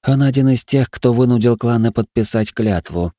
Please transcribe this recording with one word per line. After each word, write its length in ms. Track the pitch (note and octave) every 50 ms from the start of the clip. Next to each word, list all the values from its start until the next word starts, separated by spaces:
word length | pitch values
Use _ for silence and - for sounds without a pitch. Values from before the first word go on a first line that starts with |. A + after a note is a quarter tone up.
| -
Он 160 | - C3+ C3+
один 280 | C#3 C3+ B2+ C#3 C3 C3+
из 140 | C3 A#2+ -
тех, 280 | - - C#3 B2+ -
кто 200 | - - - B2+
вынудил 460 | A#2+ A#2 B2+ B2 B2 A#2 G#2+ A#2+ A#2
кланы 340 | G#2+ - A#2+ A#2+ A#2 A2 A#2
подписать 640 | G#2+ - A2 - _ A#2+ A2 - - A2+ G#2+ - -
клятву. 600 | - A2+ G#2+ G2 E2+ - - E2 F2 F2 E2+ -